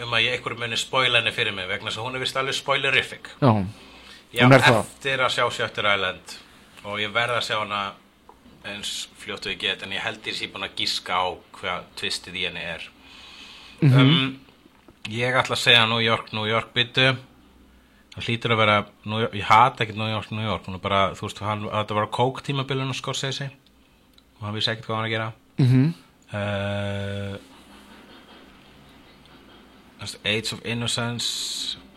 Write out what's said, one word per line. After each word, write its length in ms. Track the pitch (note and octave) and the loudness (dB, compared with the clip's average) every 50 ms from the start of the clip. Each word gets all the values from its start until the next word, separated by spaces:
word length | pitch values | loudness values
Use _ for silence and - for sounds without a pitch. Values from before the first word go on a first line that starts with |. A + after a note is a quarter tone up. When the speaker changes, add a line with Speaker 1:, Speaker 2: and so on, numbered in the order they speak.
| A#2+ | -6
Speaker 1:
um 140 | A#2 A#2 A2+ | -2 0 0
að 60 | A2+ | 2
ég 80 | B2 B2 | 0 0
einhver 200 | B2 - - A#2+ A2+ | -2 -4 -6 -6 -6
muni 180 | A#2+ A#2 A2+ | -6 -4 -4
spoila 440 | G#2+ - - - C3 C3 B2 A#2+ A#2 A2 | -6 -4 -2 0 2 2 4 4 2 2
henni 100 | A2 - | 0 0
fyrir 220 | - A#2+ G#2+ G2+ | 0 -2 -2 -2
mig 140 | F#2+ F#2 F#2 | -4 -6 -6
vegna 180 | G2 G2 G2+ A2 | -6 -6 -6 -6
þess 140 | G2 G#2+ A2+ | -8 -6 -6
að 60 | B2+ | -6
hún 100 | B2+ C3 | -6 -6
er 60 | C3 | -6
víst 100 | B2 - | -4 -2
alveg 220 | C3+ C3+ C3+ B2 - | -2 -2 -2 -4 -4
spoilerific. 720 | - - C#3 C#3 C#3 C#3 C3 B2 - - - - - - - - | -2 -2 0 0 0 2 2 2 0 0 -4 -14 -16 -18 -2 2
Speaker 2:
Já. 140 | - C3 A2+ G#2+ F#2+ F#2+ A2 - - - - - - - - - - _ - | 4 6 6 4 2 -4 -8 -12 -18 -20 -20 -20 -20 -20 -20 -20 -20 _ 0
Speaker 1:
Ég 80 | A#2 B2 | 4 8
á 20 | |
Speaker 2:
Hún 120 | B2+ C#3 C3 | 8 8 8
er 80 | A#2+ | 8
það. 140 | D3 A#2+ G#2+ G2 | 8 6 4 2
Speaker 1:
eftir 400 | - - - - C#3 C3+ B2+ B2+ | -2 -6 -8 -4 -4 0 0 0
að 80 | A#2+ - - | 0 2 2
sjá 80 | B2 A#2 A2+ - | 0 0 0 -2
Shutter 280 | A#2+ G#2+ - - G#2+ G#2 G2+ | -4 -4 -2 0 2 2 2
Island 420 | G2 F#2+ F#2 F2+ E2 - - - - - - - - - - - - - | 2 0 -2 -4 -6 -12 -18 -18 -18 -20 -20 -20 -20 -20 -20 -20 -18 -12
og 140 | G2+ G2+ G#2 | -8 -6 -4
ég 140 | G#2+ G#2 G2 | -4 -2 0
verð 240 | A2+ A#2 B2 A#2+ A2+ | 0 0 0 0 -2
að 80 | G#2 | -2
sjá 100 | - A#2 G#2+ G#2+ | -2 -2 -2 -2
hana 200 | G2 G#2 G2+ G2+ G2 G2 - _ _ _ _ _ - - _ _ - - - - G#2 | -2 -4 -4 -4 -6 -8 -12 _ _ _ _ _ -20 -20 _ _ -20 -20 -18 -16 -14
eins 240 | G2+ G#2 G2+ - - - - - - - - | -12 -10 -10 -10 -8 -10 -10 -12 -16 -16 -12
fljótt 240 | G#2+ G2+ G2 - | -10 -10 -8 -6
og 80 | G#2 F#2+ | -6 -6
ég 80 | F2 G#2+ | -2 -2
get, 240 | G2+ F#2+ F2 G2+ | -2 -2 -4 -6
en 80 | G2 G2 | -8 -8
ég 80 | F#2 - | -6 -6
held 220 | A2+ A2 G#2+ - | -6 -8 -8 -8
ég 100 | A#2+ F#2+ | -10 -8
sé 140 | - A2+ G#2 - | -8 -8 -10 -8
búinn 140 | G2 G2 | -8 -10
að 80 | F#2 - - G#2+ | -10 -8 -6 -4
giska 400 | G2 - - - - F#2 F2+ F#2 | -4 -4 -4 -4 -2 0 0 0
á 40 | F2+ E2+ D#2+ - _ - - - | 0 -2 -6 -12 _ -16 -10 -6
hvað 240 | F#2+ F2+ E2 - - - | -6 -6 -6 -8 -12 -10
twistið 380 | - - G2 - - - G2+ F2 F#2 F2+ | -8 -6 -6 -6 -6 -8 -10 -8 -6 -6
í 20 | F2 | -6
henni 160 | E2+ F2 D#2 | -6 -8 -8
er. 160 | E2+ E2 D#2+ - - - - - - - - - - - - - - - - - - - - | -8 -10 -10 -12 -14 -18 -20 -20 -20 -20 -20 -20 -20 -20 -20 -20 -20 -20 -20 -20 -20 -4 2
Speaker 2:
Mhm. 180 | - C#3+ B2 C3 C3+ | 4 6 8 8 8
Speaker 1:
Um, 260 | C3+ D3+ C3 C3 C3+ C3 - - - - _ - - _ _ _ - - _ - - | 6 6 4 2 -2 -4 -8 -16 -20 -20 _ -20 -20 _ _ _ -20 -18 _ -12 -8
ég 300 | G#2+ A#2 B2 B2+ B2+ C3 | -4 -2 -2 0 2 2
ætla 160 | A#2+ - B2 | 2 2 0
að 60 | - - | 2 4
segja 220 | C3+ A#2+ A#2+ A2+ A2 | 6 8 8 8 6
New 140 | A#2 A#2 A2+ | 4 2 2
York, 320 | A2+ A2+ G#2+ - - - | 2 2 0 -2 -4 -6
New 160 | A2 G#2+ G#2+ | -4 -2 0
York, 240 | A2+ A2+ G#2+ - - | 0 0 -2 0 -2
byttu. 400 | B2+ A#2+ A#2+ - C3 C3 C3+ C3 A#2+ - - - - - - _ - - - _ _ _ _ _ _ _ _ - - | -2 -2 0 2 2 4 4 2 0 -4 -14 -20 -20 -20 -20 _ -20 -20 -20 _ _ _ _ _ _ _ _ -14 -8
Það 60 | - | -4
hlýtur 240 | - A#2 A2+ - A#2+ | -4 -4 -2 0 0
að 80 | A#2 A2 | 2 4
vera 180 | A2 G#2+ G#2 G#2 G2+ - - _ - | 6 6 6 4 2 0 -8 _ -10
New 140 | G2+ G#2+ A2 A2+ | -6 -4 -2 -2
York, 120 | A2 - | -2 -4
ég 80 | G#2 G2 | -4 2
hata 380 | - A2 A2 A#2+ C3+ - - A#2 | 6 8 8 8 8 4 0 -4
ekkert 140 | G#2+ G#2 G#2 | -4 -4 -4
New 80 | A2 A2 | -4 -4
York, 200 | A2 G#2+ F#2+ - A2+ | -4 -4 -6 -6 -6
New 80 | G#2+ A2 | -4 -2
York, 220 | A2 F#2+ E2+ - | -2 -4 -4 -4
hún 80 | - F#2 | -8 -10
er 60 | F2+ - | -6 -2
bara, 180 | G2+ G2 G2 G2 F#2 - | 0 2 4 2 2 0
þú 140 | - - G2+ | -4 -8 -10
veist, 100 | - - | -8 -6
hann, 220 | G2+ G#2 G#2+ G#2 G#2 - | -4 -4 -4 -4 -4 -4
þetta 240 | - G#2+ G#2 G#2 G#2+ | -2 -2 -2 0 0
var 140 | G#2+ G#2+ G#2 | 0 0 0
á 80 | - | 0
Coke 260 | - B2 C3 C3 - - | 0 0 0 0 -4 -6
tímabilinu 540 | - C#3+ C#3 C3 C3+ C#3 C3 C3 C3+ B2+ | -4 -4 -4 -2 -2 -4 -4 -4 -4 -6
Scorsese 500 | - - C3+ C3+ - - C3+ C3 - C#3 C3+ - - _ _ _ _ _ _ _ _ _ _ _ _ _ _ _ - | -6 -6 -6 -6 -4 -4 -6 -6 -6 -8 -10 -12 -16 _ _ _ _ _ _ _ _ _ _ _ _ _ _ _ -10
og 20 | G#2+ | -8
hann 140 | G#2 G#2 | -6 -4
vissi 160 | G#2+ G#2 - A2+ | -2 -2 -2 -2
ekkert 160 | A2+ A#2 - | -4 -6 -6
hvað 80 | A2+ | -6
hann 80 | A2 A2 | -4 -4
var 20 | |
að 80 | A2+ A2+ | -2 -2
gera. 140 | A2 A2+ A2 A2+ - _ _ _ - | -4 -4 -6 -8 -12 _ _ _ 2
Speaker 2:
Mhm. 360 | C#3+ B2 B2+ B2+ C3 D#3+ E3+ - - _ _ _ _ - - | 4 6 6 6 4 4 0 -4 -10 _ _ _ _ -10 -6
Speaker 1:
Eh, 1040 | G#2 G2+ G#2 G2+ G2 G2+ G2+ G2+ G2+ G2+ G2+ G2+ G2+ G2 G2 G2 G2+ G2+ G2 G2 G2 - - - - - - - - - - - - - - - - - - - - - - - - - - - - - - - - - - - - - - - - - - - - - - - - - - - - | -6 -4 -4 -4 -4 -4 -4 -4 -4 -4 -4 -4 -6 -6 -6 -6 -6 -8 -8 -10 -12 -14 -18 -20 -20 -20 -20 -20 -20 -20 -20 -20 -20 -20 -20 -20 -20 -20 -20 -20 -20 -20 -20 -20 -20 -20 -20 -20 -20 -20 -20 -20 -20 -20 -20 -20 -20 -20 -20 -20 -20 -20 -20 -20 -20 -20 -20 -20 -20 -20 -20 -20 -16
þú 60 | G2+ | -14
veist, 140 | G#2 - - - | -14 -12 -6 -4
Age 280 | G2 G#2 A2 A2 - B2 | -2 -2 -2 -2 -4 -8
of 100 | G#2 - | -8 -6
Innocence, 1120 | - A#2 A#2+ A#2+ A2+ - - A#2 A#2 A#2+ A#2 - - - - - - - - - - - - - - - | -6 -4 -4 -2 -2 -2 -2 -2 -4 -4 -4 -4 -6 -6 -6 -6 -6 -8 -8 -8 -8 -10 -10 -14 -20 -20